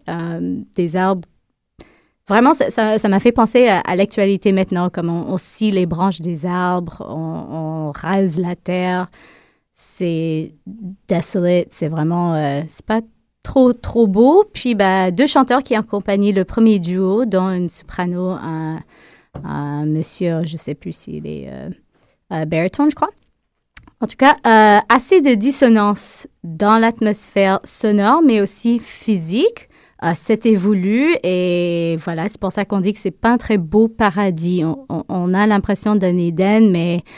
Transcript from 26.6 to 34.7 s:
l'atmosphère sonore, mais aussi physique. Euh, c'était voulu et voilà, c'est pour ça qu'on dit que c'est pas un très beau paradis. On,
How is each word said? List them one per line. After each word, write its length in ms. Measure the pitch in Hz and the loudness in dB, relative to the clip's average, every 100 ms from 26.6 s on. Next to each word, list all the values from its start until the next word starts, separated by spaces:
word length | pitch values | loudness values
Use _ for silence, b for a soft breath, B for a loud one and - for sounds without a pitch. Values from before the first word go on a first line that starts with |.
| 202 226 | 2 4
l'atmosphère 840 | 226 226 214 208 - 202 190 190 | 2 0 -2 -2 -4 0 2 0
sonore, 560 | - - 220 208 202 311 | -4 -4 0 2 4 4
mais 160 | 302 220 | 4 4
aussi 380 | 196 - 233 233 | 0 -2 -2 -2
physique. 880 | - - - 196 160 214 427 466 - b b b | -4 -8 -4 -2 -2 0 0 -2 -14 b b b
Euh, 80 | 170 | -4
c'était 400 | 170 - 226 233 | -2 -2 0 2
voulu 600 | 202 196 202 185 226 311 349 | 2 2 0 0 0 2 0
et 760 | 185 180 180 175 175 170 165 165 | 0 0 0 0 0 -2 -2 -4
voilà, 240 | 170 160 190 | -4 -6 -6
c'est 100 | - | -6
pour 140 | 190 | -6
ça 140 | 208 196 | -4 -4
qu'on 140 | 202 | -2
dit 120 | 185 | -2
que 60 | 208 | -4
c'est 120 | 190 | -6
pas 200 | - 226 | -2 0
un 80 | 240 | 0
très 180 | - 208 | 0 -2
beau 320 | 160 208 226 | 2 2 2
paradis. 760 | 220 214 175 202 160 170 180 | 2 0 2 -2 -2 -2 0
On, 220 | 160 | -2